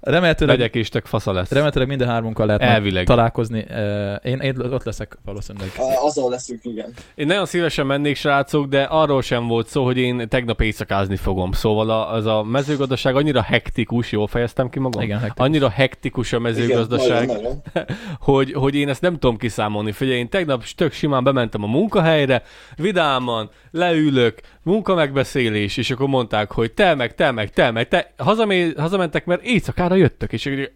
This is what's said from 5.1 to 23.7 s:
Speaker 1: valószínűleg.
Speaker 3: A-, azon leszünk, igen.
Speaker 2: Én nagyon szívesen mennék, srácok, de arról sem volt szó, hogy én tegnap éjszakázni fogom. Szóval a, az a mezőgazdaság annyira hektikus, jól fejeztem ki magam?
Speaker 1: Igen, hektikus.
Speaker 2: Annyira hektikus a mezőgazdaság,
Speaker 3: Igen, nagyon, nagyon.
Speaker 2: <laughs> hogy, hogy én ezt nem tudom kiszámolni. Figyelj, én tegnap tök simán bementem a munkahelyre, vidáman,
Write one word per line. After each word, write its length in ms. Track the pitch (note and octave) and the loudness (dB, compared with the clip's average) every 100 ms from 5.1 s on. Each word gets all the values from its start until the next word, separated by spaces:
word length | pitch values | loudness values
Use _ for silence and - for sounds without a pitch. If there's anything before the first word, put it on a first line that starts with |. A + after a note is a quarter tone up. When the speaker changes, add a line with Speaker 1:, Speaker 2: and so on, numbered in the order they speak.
| - - | -12 -12
Speaker 1:
valószínűleg. 440 | G2+ F2+ G2+ F#2+ F#2 | -12 -12 -10 -12 -4
Speaker 3:
A-, 280 | C3 C3 C#3+ | 0 2 0
azon 240 | D3 B2+ | 0 -2
leszünk, 300 | B2 - A#2 A#2+ | -2 -8 -12 -10
igen. 280 | A2 A2+ - - - | -10 -12 -14 -20 -6
Speaker 2:
Én 100 | D3 | 0
nagyon 180 | G3 F3+ | 0 0
szívesen 400 | F3 E3 - C#3 | 0 -2 0 0
mennék, 300 | C#3 D3 C#3 | 0 0 0
srácok, 520 | D3 C#3 C#3 D3+ C#3 | 2 2 2 0 2
de 140 | C#3 | 0
arról 380 | C#3 D#3+ D3+ C3+ | 2 2 4 2
sem 260 | B2 B2 A#2 | 2 -2 0
volt 200 | A#2 A2+ | 0 0
szó, 160 | - B2+ | 0 0
hogy 120 | B2+ | 2
én 320 | B2+ B2 A2+ | 0 0 -2
tegnap 320 | C3 A#2+ A2 | -2 -2 0
éjszakázni 540 | A2 G#2 G#2+ G2 G2 G2 | 0 -2 -2 -2 0 0
fogom. 360 | - F#2+ F#2 | 0 0 0
Szóval 380 | - A2 G#2+ A2 | 0 2 2 2
a, 240 | A2+ G#2 | 0 0
az 120 | A2+ A2 | -2 0
a 180 | A2 | 0
mezőgazdaság 720 | G#2+ B2 C#3 D3 C3+ B2+ C3+ C3 | 2 -2 0 -2 0 0 0 2
annyira 260 | D3+ B2+ | 2 2
hektikus, 680 | A2 B2 - - A#2 A#2+ A#2+ | 0 -2 -4 -4 -2 -2 -2
jól 160 | G#2+ G#2 | -2 -2
fejeztem 420 | A#2+ A#2+ - B2+ | -2 -4 -2 -4
ki 100 | C3+ | -2
magam? 220 | C3 A2 | -4 -4
Speaker 1:
Igen, 180 | A2+ G#2 | -4 -4
hektikus. 260 | A2+ - C3 | -6 0 2
Speaker 2:
Annyira 240 | D#3 C3+ | 4 2
hektikus 640 | A#2+ C3+ - C#3+ - A#2 | 2 0 0 -8 -4 -2
a 60 | A#2+ | -2
mezőgazdaság, 840 | A#2 A#2 A#2+ B2 A2+ B2 B2+ A#2+ | -2 0 0 0 0 0 2 2
Speaker 3:
Igen, 120 | B2+ A2 | 0 -2
nagyon, 260 | A2+ C#3 - | -4 -8 -6
nagyon. 140 | - - G3+ A3 | -8 -6 -10 -10
Speaker 2:
<laughs> 120 | D#3 | -6
hogy, 340 | - C3+ C3+ | 0 2 2
hogy 220 | C#3 C3+ C#3+ | 0 0 0
én 140 | C#3+ | -2
ezt 120 | C3 | 0
nem 120 | F3+ | -2
tudom 240 | E3 C3 A2 | 0 0 0
kiszámolni. 540 | A#2+ G#2 G#2+ G#2 G#2+ | -4 -2 -2 -2 -4
Figyelj, 260 | G#2 C3+ B2 | -4 -2 -2
én 120 | A#2+ | -2
tegnap 340 | G3 E3+ B2+ - - | -2 -2 -4 -6 -2
tök 160 | D#3+ | -2
simán 300 | - D#3 C3+ | 0 0 2
bementem 400 | B2+ C3+ A#2 G#2+ | 2 2 0 -2
a 40 | G#2 | -2
munkahelyre, 760 | B2 A2+ G#3 E3 D#3+ C#3 B2+ - - - - | 0 2 2 4 2 2 0 -2 -20 -20 -6
vidáman, 720 | E3 F#3 D#3 C3 B2 A2+ G#2+ - - | -2 0 2 0 -2 -4 -6 -12 -12